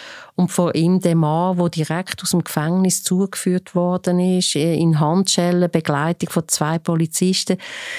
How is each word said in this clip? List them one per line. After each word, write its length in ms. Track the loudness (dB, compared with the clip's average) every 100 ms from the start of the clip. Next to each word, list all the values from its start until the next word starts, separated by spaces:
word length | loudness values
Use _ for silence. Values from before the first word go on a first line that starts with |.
| -20 -20 -10
Und 140 | -2 -2
vor 260 | 2 0
ihm 260 | 2 2 2
der 160 | 2 2
Mann, 400 | 2 2 0 0
der 140 | 0
direkt 520 | -2 -4 -4 -6 -8
aus 100 | -2
dem 120 | -2
Gefängnis 580 | -2 -2 0 2 2 0
zugeführt 720 | -2 0 -2 -4 -2 -2 -2
worden 460 | -2 0 0 0 2
ist, 340 | 2 2 0 0
in 440 | 0 2 2 2
Handschellen, 680 | 2 2 2 0 2 2 2
Begleitung 580 | 0 0 0 0 -2 -4
von 180 | -4 -2
zwei 300 | -2 0 -2
Polizisten. 800 | -2 0 0 0 0 0 -2 -4 -4 -14 -12